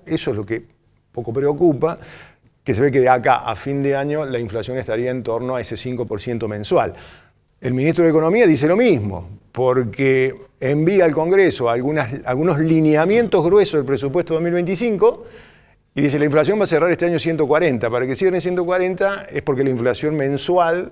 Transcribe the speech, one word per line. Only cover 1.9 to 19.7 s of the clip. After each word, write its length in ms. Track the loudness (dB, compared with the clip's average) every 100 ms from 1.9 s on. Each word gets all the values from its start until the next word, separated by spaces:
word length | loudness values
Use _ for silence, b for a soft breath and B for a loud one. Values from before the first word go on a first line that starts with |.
| -4 B B B B _ _
que 100 | -4
se 80 | 0
ve 100 | 2
que 100 | 4
de 80 | 4
acá 260 | 4 4 0
a 160 | -2 -8
fin 280 | -6 -4
de 120 | -2 -2
año 300 | -4 -4 -4
la 140 | -6
inflación 380 | -6 -6 -6 -8
estaría 340 | -4 -4 -2
en 100 | -4
torno 340 | -4 -4 -4 -6
a 60 |
ese 140 | -6 -8
cinco 280 | -6 -6 -6
por 140 | -6
ciento 260 | -6 -6 -6
mensual. 460 | -8 -2 0 0 B B B B _ _ _
El 140 | -4
ministro 300 | 0 0 2 4
de 40 |
Economía 380 | 4 2 4 4
dice 200 | 4 2
lo 80 | 2
mismo, 520 | 4 2 -2 -8 -12 -20 _
porque 840 | -2 0 0 -2 -2 2 2 0 -4 -16 _
envía 460 | -2 0 2 4 4
al 60 |
Congreso 560 | 2 2 4 4 2 0
algunas, 400 | 0 0 -2 -4 -6 -4
algunos 340 | -2 0 2
lineamientos 840 | 2 4 4 4 4 2 2 2
gruesos 360 | 4 4 4 0
del 60 | 0
presupuesto 480 | -2 -2 -2 -2
dos 100 | -2
mil 80 | 0
veinticinco 720 | -2 -2 -2 -2 2 2 2 B B B B B B _ -2
y 60 |
dice, 160 | 0 2
"La 60 | 2
inflación 340 | 2 2 0
va 40 |
a 40 | 0
cerrar 220 | 2 2
este 140 | 2 0
año 140 | 0
ciento 280 | -2 -2 2
cuarenta". 420 | 2 2 0 -2
Para 160 | -2 -2
que 120 | 0
cierre 180 | 0 0
en 60 |
ciento 240 | -2 -4 -2
cuarenta 640 | 0 -2 -2 -2 -4 -8
es 120 | -6
porque 200 | -4 -2
la 60 |
inflación 460 | 0